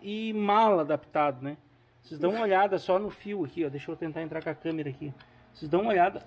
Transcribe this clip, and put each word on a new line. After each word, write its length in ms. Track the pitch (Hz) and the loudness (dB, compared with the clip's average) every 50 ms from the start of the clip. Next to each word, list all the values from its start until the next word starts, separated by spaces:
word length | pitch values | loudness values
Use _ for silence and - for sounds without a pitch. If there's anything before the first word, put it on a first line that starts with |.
| - | -10
e 300 | 202 208 214 220 220 214 | -8 -8 -6 -4 -4 -2
mal 460 | 214 208 202 202 214 226 220 202 170 | 0 2 4 4 6 6 6 4 4
adaptado, 640 | 151 143 156 143 - - - 156 147 147 131 127 131 | 2 2 -2 -2 -4 -4 -2 0 0 0 0 -4 -8
né? 140 | 143 151 - _ _ _ _ _ _ _ _ | -10 -10 -12 _ _ _ _ _ _ _ _
Vocês 200 | _ - 165 143 | _ -16 -6 -2
dão 100 | 160 180 | 0 0
uma 120 | 208 226 226 | 0 0 2
olhada 360 | 202 190 185 202 202 196 165 | 2 4 4 4 4 2 0
só 220 | - - 180 190 | 0 2 2 2
no 100 | 214 196 | 0 -2
fio 340 | - - - 208 208 196 165 | -8 -10 -10 -8 -6 -4 -4
aqui, 200 | 135 - 170 160 | -4 -4 -4 -4
ó. 40 | 143 | -4
Deixa 220 | 135 143 - - | -4 -6 -8 -10
eu 60 | 160 | -8
tentar 260 | - 175 160 151 160 165 | -8 -8 -8 -6 -6 -8
entrar 180 | 160 156 160 156 | -6 -6 -6 -6
com 80 | 170 | -6
a 40 | 151 | -8
câmera 360 | - - 165 160 156 147 143 | -6 -6 -4 -4 -4 -4 -6
aqui. 220 | 131 - 151 143 135 - - - _ _ _ _ _ | -8 -8 -10 -12 -12 -14 -18 -20 _ _ _ _ _
Vocês 160 | - 160 143 | -14 -4 0
dão 120 | 160 185 | 2 2
uma 100 | 214 233 | 2 4
olhada 320 | 208 180 175 196 - - - | 4 4 4 4 2 -2 -6